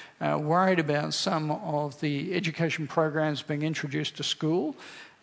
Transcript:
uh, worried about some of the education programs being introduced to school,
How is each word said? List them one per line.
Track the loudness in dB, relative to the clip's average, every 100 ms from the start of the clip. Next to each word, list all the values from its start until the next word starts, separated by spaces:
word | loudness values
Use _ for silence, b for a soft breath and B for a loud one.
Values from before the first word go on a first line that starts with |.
| B B
uh, | 0 0
worried | 2 4 6 4
about | 4 2 0
some | -2 0 0 0
of | -2 -2 -2 -2 -4
the | -2 -2 -2
education | -2 -2 0 -2 0 0
programs | 2 4 4 0 0
being | -2 -2
introduced | 0 -2 -2 -2 -4 -4
to |
school, | -4 -2 0 2 0 -6 B B B B